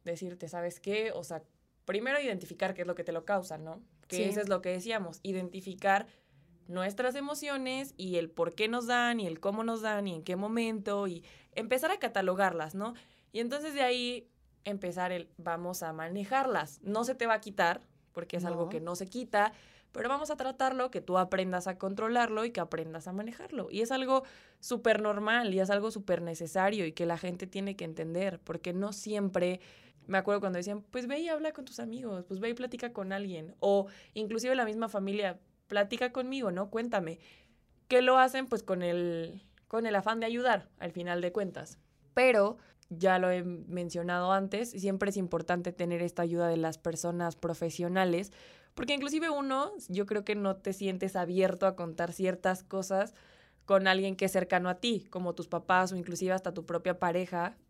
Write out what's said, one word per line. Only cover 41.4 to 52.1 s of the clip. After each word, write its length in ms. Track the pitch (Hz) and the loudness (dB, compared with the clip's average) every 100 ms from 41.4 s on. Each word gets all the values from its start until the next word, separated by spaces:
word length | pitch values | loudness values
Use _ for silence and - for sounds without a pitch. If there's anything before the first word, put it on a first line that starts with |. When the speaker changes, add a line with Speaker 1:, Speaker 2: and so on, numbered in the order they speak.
| 196 - - - _ _ _ | -2 -4 -12 -16 _ _ _
Speaker 1:
Pero, 440 | - 254 226 202 233 - _ _ | 4 6 8 6 2 -12 _ _
ya 280 | 165 185 185 | 2 4 6
lo 120 | 185 | 4
he 120 | 180 | 2
mencionado 920 | 180 175 - 180 175 175 175 175 180 | 0 -6 -6 -6 -4 -4 -2 0 4
antes, 380 | 190 190 202 240 | 4 2 -2 -4
siempre 400 | 196 196 190 202 | -2 -2 0 0
es 80 | 196 | 0
importante 540 | 175 170 165 175 175 | 0 -2 0 0 -2
tener 280 | 175 175 170 | -4 -2 0
esta 220 | 175 170 | 0 0
ayuda 260 | 170 170 170 | 0 2 2
de 80 | 165 | 2
las 220 | 160 160 | 0 -2
personas 580 | 170 165 175 175 170 165 | -4 -4 -2 -2 -4 -2
profesionales, 960 | 170 165 170 165 175 185 185 170 196 - - - - | -4 -2 -2 -2 2 4 4 4 0 -10 -20 -20 -16
porque 200 | - 254 | -6 -2
inclusive 340 | 285 277 311 330 | 0 0 0 0
uno, 440 | 285 277 269 302 415 - | 0 0 0 0 -4 -4
yo 180 | 185 202 | -2 0
creo 180 | 208 | -2
que 100 | 202 208 | -2 0
no 200 | 196 190 | 0 -2
te 160 | 196 | -4
sientes 420 | 190 196 185 190 185 | -2 -2 -2 -2 -2
abierto 500 | 175 180 185 180 190 | 0 4 2 4 0
a 100 | 185 | 0
contar 360 | 170 160 175 | -4 -4 -4